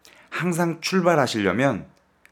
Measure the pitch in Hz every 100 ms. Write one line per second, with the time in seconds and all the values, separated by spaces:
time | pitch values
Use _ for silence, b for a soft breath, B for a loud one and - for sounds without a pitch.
0 | B B B - 175 165 170 160 - 190
1 | 175 156 127 110 95 101 139 95 76 _
2 | _ _ _